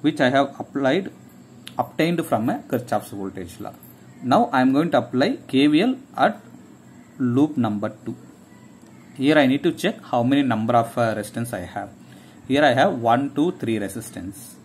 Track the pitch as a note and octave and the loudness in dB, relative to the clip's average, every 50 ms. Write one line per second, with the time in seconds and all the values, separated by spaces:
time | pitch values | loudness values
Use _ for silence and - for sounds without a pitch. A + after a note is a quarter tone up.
0 | - D3+ D#3 - C#3+ B2 C3+ C#3 C#3+ C#3+ - - C3+ - - C3+ C#3 C3 C#3 F#3 | 0 -2 0 2 0 2 4 2 0 0 -4 -12 -14 -8 -6 -2 0 2 0 0
1 | G3 - - - - - - - - - - - - - - - A#2+ - - - | -2 -6 -14 -16 -20 -20 -20 -20 -20 -20 -20 -20 -20 -12 -6 -6 -6 -6 -2 -2
2 | D#3 E3+ F3 E3 D#3 - C#3 G#2+ A2 C3 G#3 - - - - A#2+ B2 - A2+ G#2 | 0 2 2 0 2 2 -2 0 0 -2 -4 -4 -4 -4 -4 -4 -2 -2 -4 -4
3 | - - - G2+ G2 G2 F#2 F#2+ F#2 E2+ - - G2+ G2 - - - - - - | -4 -6 -10 -8 -8 -8 -8 -10 -14 -14 -14 -14 -14 -14 -14 -16 -20 -20 -20 -20
4 | - - - - - B2 C3+ G#3 - - - C3 B2+ C3 C3 C#3+ E3 F3 - B2+ | -20 -20 -20 -10 -2 2 2 2 2 2 2 2 2 4 2 2 2 2 0 0
5 | A#2 - - B2+ C#3 G3+ C4+ - - - - C3 C#3 D3 D3+ D#3 G3+ B3+ C4 - | 0 0 -2 0 0 0 -2 -4 -8 -2 2 4 4 4 4 4 2 2 0 -4
6 | - - - - C3+ G#3 G#3+ - - - - - - - - - - - - - | -8 -14 -2 0 0 0 0 -4 -16 -20 -20 -20 -20 -20 -20 -20 -20 -20 -20 -20
7 | - - - - B2+ B2 A#2+ C3 D3 D3+ D3+ - A#2 A2 G#2 G2+ G#2 A2 - - | -20 -20 -8 -4 -2 0 2 2 2 2 2 -2 -2 -2 -2 -4 -6 -6 -8 -10
8 | - A2+ - - - - - - - - - - - - - - - - - - | -12 -12 -12 -12 -16 -20 -20 -20 -20 -20 -20 -20 -20 -20 -20 -20 -20 -20 -20 -20
9 | - - - - C3 C#3+ D#3 D3+ C#3 B2+ C3 C#3 - F3 - - - - - - | -20 -20 -8 -2 2 4 4 4 4 4 2 2 0 -2 -2 0 -4 -4 -4 -4
10 | - - - A#2+ A#2 B2 C#3 C#3+ C#3 B2+ A#2 A2 A2 A2+ A#2+ A#2+ A#2 A#2 - B2+ | -8 -2 0 0 2 2 2 2 2 2 0 0 0 2 2 2 2 2 -2 -2
11 | A#2 A2+ G#2+ G#2+ G2+ - - A#2+ A#2 A#2+ - F#2+ F2+ E2+ - G#2 G2 - - - | 0 0 0 -4 -6 -8 -6 -8 -6 -6 -6 -8 -8 -8 -10 -10 -10 -10 -14 -20
12 | - - - - - - - - - - B2+ C#3+ D3+ C#3 A#2+ C3 D3 G3+ F#3+ B2 | -20 -20 -20 -20 -20 -20 -20 -20 -6 -2 0 4 4 4 4 4 2 2 0 0
13 | A2+ A#2 A#2 B2+ C#3+ C#3 - C#3 D3+ F3+ F#3 - - A2+ A2+ G#2+ G2+ F#2+ F#2+ A#2 | 2 2 2 2 0 -2 -2 -2 -2 -2 -2 -4 -4 -4 -2 -2 -4 -6 -8 -10
14 | A#2 - - F2+ F2 F#2+ G2+ - - - - - | -12 -12 -14 -12 -12 -12 -14 -16 -20 -20 -20 -20